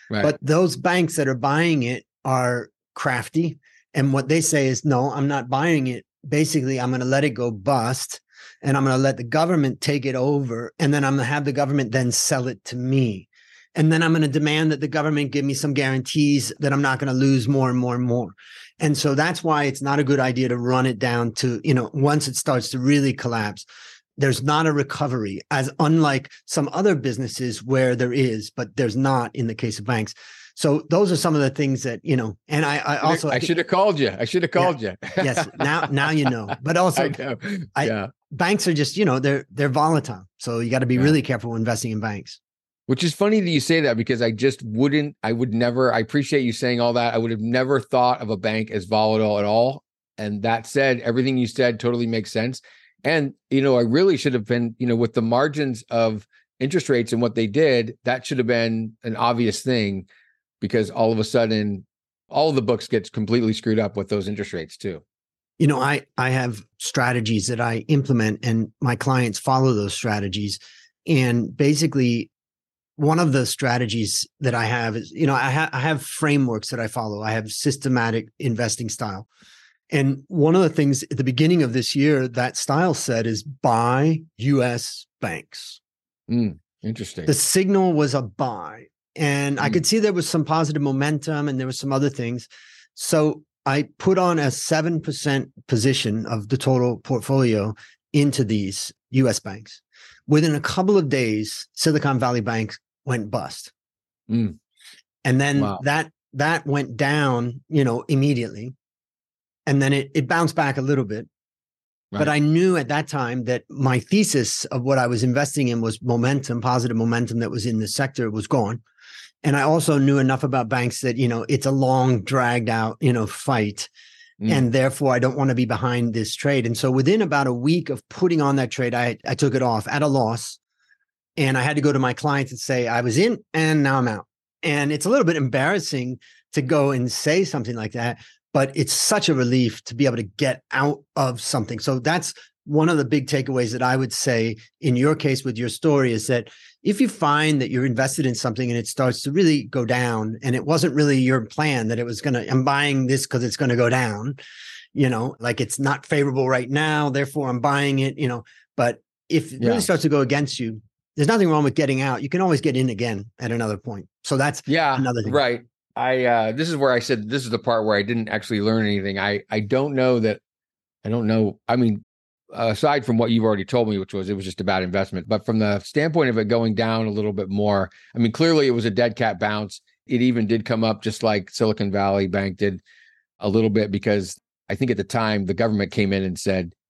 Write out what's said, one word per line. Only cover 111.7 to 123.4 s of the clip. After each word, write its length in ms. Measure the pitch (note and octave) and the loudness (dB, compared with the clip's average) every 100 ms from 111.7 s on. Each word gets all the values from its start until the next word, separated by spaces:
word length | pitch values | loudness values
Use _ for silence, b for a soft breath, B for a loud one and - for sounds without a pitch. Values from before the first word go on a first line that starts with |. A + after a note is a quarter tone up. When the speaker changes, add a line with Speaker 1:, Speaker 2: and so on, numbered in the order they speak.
| _ _ _ _ | _ _ _ _
Speaker 2:
But 160 | G2+ D3+ | -2 0
Speaker 1:
Right. 80 | D3 | 2
Speaker 2:
I 40 | |
knew 380 | D3 D#3+ F#3 F3+ | 4 4 4 2
at 120 | B2 | 0
that 180 | D3 D3+ | -2 -2
time 380 | D3 B2 B2+ A#2+ | -4 -4 -4 -4
that 180 | B2 - | -4 -6
my 300 | D#3 C3 B2+ | -2 0 0
thesis 640 | - G3+ G#3 C#3+ A2+ - - | 2 2 2 2 0 -4 -6
of 180 | C3 | -4
what 160 | B2 C3+ | 0 2
I 80 | B2 | 2
was 160 | A#2+ | 0
investing 460 | B2+ B2 C#3+ - B2+ | 0 0 0 0 0
in 120 | A#2 | 0
was 180 | A2+ A2 | -2 -4
momentum, 600 | B2+ A#2+ B2 C#3 C#3 A#2+ | -2 0 2 0 -2 -4
positive 340 | B2 B2 A#2+ A2+ | 0 0 0 0
momentum 440 | A#2 A#2 A#2 A#2 | 0 0 -2 -2
that 100 | A2+ | -4
was 160 | A#2+ A2 | -4 -4
in 140 | A2 | -2
the 80 | G#2+ | -2
sector 420 | - C3+ - A2+ | -2 -4 -2 -4
was 160 | G#2+ G2 | -4 -2
gone. 340 | C3+ G#2+ A2+ B B B B B _ | 0 0 -4 B B B B B _
And 120 | D3 C#3+ | 0 2
I 80 | |
also 340 | C#3 E3 D#3+ D3 | 2 2 2 4
knew 220 | C#3 C#3 | 4 4
enough 240 | C3 C3 | 2 2
about 260 | C#3 C3 A2+ | 0 -2 0
banks 320 | B2+ A#2+ - | -2 -2 -2
that, 160 | C3 A#2+ | -4 0
you 100 | B2 | 0
know, 160 | A#2 - | 0 -2
it's 160 | C#3+ C3+ | -2 0
a 60 | |
long, 500 | C3+ C3 C3 C3 A#2+ | 2 2 2 2 0
dragged 460 | F#2+ C3+ A#2+ A#2+ A2+ | 0 0 0 0 0
out, 280 | A2+ A2 A2 | -2 -2 0
you 100 | C#3+ | 0
know, 140 | A#2+ G#2+ | 0 -2
fight. 640 | - | -4